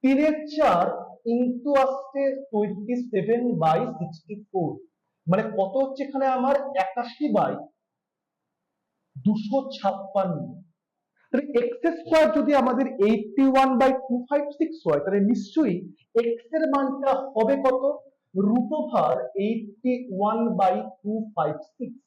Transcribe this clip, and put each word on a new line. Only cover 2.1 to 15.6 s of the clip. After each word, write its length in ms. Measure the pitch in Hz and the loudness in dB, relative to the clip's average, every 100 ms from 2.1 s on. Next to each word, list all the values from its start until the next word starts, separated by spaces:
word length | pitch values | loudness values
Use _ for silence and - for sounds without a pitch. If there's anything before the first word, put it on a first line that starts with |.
| 277 277 269 - | -2 -2 -2 -4
twenty-seven 920 | 214 208 190 208 247 - 202 202 233 240 185 | -2 -2 -2 -4 -4 -2 -2 0 0 0 0
by 160 | 160 165 247 - | 2 2 0 -6
sixty-four, 720 | 160 - _ 208 - 190 165 - - _ _ _ - | -10 -10 _ -16 -8 -4 -4 -4 -16 _ _ _ -2
মানে 120 | 190 220 190 | 0 0 -2
কত 160 | 190 262 | -2 0
হচ্ছে 180 | 269 269 277 | -2 -4 -6
এখানে 200 | 269 269 254 | -2 0 0
আমার, 180 | 254 285 - 190 | 0 0 -2 -4
একাশি 420 | 190 - 240 - 294 196 | -4 -4 -8 -4 -2 0
by 160 | 143 - - _ _ _ _ _ _ _ _ _ _ _ _ _ _ - | 0 -4 -10 _ _ _ _ _ _ _ _ _ _ _ _ _ _ -4
দুশো 340 | 160 214 214 269 262 - | -2 0 0 -4 -4 -4
ছাপ্পান্ন। 600 | 202 - - 196 185 156 - - - _ _ _ _ _ _ | -4 -4 -4 -2 -2 -2 -6 -12 -20 _ _ _ _ _ _
তাহলে 160 | 254 294 466 | -2 0 0
এক্স 220 | 480 - 330 262 | 0 -2 -2 -2
স্কয়ার 280 | - 320 302 302 | 2 4 4 4
যদি 160 | 233 285 | 4 4
আমাদের 240 | 247 240 269 - 202 | 4 2 -2 2 2
eighty-one 640 | 220 - - 269 262 269 247 | 2 0 2 4 6 4 6
by 100 | 262 269 - | 4 2 -2
two 140 | 247 247 | -4 0
five 200 | 294 294 - | -2 -2 -4
six 120 | 320 - - | -4 -2 0
হয়, 140 | 147 | 0
তাহলে 180 | 190 202 202 | 2 2 2
নিশ্চয়ই 460 | 247 - - | 2 0 0